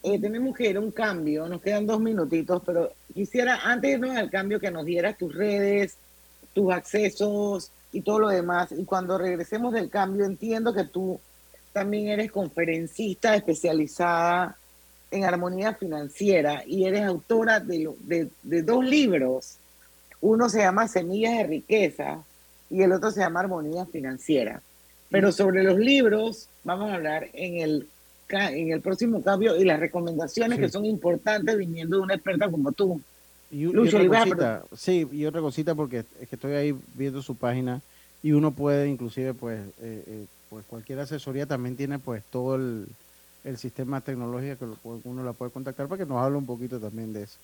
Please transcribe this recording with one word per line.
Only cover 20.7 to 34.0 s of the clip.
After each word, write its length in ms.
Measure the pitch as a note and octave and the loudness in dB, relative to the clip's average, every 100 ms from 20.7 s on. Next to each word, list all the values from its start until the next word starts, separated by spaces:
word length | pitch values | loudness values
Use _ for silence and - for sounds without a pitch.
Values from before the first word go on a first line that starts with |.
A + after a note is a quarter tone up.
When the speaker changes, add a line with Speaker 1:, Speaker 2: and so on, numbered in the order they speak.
| G3 A3+ | 4 2
Speaker 1:
Semillas 500 | F#3+ E3+ G3 A3+ A#3 | 0 0 0 0 2
de 60 | E3+ | 0
Riqueza 720 | D#3 - G#3+ D#3+ - C#3+ D3+ - _ _ _ _ | -2 2 2 2 0 -8 -8 -12 _ _ _ _
y 120 | F#3 | 4
el 100 | F#3 | 4
otro 200 | F#3 G#3+ | 4 0
se 80 | G3+ | 0
llama 200 | F3+ E3+ | 0 0
Armonía 440 | F#3+ F3 D3+ E3+ F3+ | -2 -4 -4 -6 -6
Financiera. 760 | D#3 C3 C3 - C#3+ G#2+ - _ _ _ _ _ | -8 -8 -8 0 2 2 -6 _ _ _ _ _
Pero 200 | G3 G3 | 4 4
Speaker 2:
Mm. 40 | |
Speaker 1:
sobre 300 | F3+ G3 F#3+ | 4 2 4
los 140 | F#3+ F#3 | 4 6
libros 720 | A#3+ C#4 A#3 G#3+ A3+ - - - | 6 6 6 4 0 -6 -18 -12
vamos 260 | - F3+ G#3 | -6 -4 -4
a 60 | F#3 | -4
hablar 320 | D3+ D#3 - | -2 -4 -6
en 240 | - F3+ F3 | -10 -6 -4
el 300 | D#3 D3 - _ _ _ - | -2 -2 -4 _ _ _ -6
ca-, 240 | G3 G3 | -2 -2
en 200 | C#3 E3 | -2 -2
el 100 | D#3+ | -2
próximo 400 | F#3 F#3+ A#3 G#3+ | -2 0 0 0
cambio 340 | F#3+ G3 A3 E3+ | 2 2 4 4
y 60 | F#3+ | 4
las 140 | D3+ | 4
recomendaciones 760 | E3+ F3 E3+ D#3+ E3 - A3+ A#3+ | 0 -2 -4 -4 -4 -2 0 2
Speaker 2:
Sí. 60 | |
Speaker 1:
que 60 | F#3+ | 0
son 160 | G3+ G#3+ | 0 -2
importantes 680 | G#3+ F3 E3+ G#3+ G#3+ F#3+ G#3+ | 0 0 0 0 0 0 0
viniendo 400 | F3 E3 E3 F#3+ | -2 -4 0 0
de 60 | |
una 120 | F#3+ G3 | 2 -2
experta 340 | G3 F#3 G3+ | 0 0 0
como 220 | D#3+ C#3 | 0 -2
tú. 280 | C#3+ F#3+ E3 - _ _ _ _ | 0 0 0 -8 _ _ _ _
Speaker 2:
Y 160 | D3 E3 | -4 2
u-, 40 | |
y 20 | |
Speaker 1:
Lucho, 240 | F#3+ A3 | 4 6
Speaker 2:
otra 60 | G#3 | 6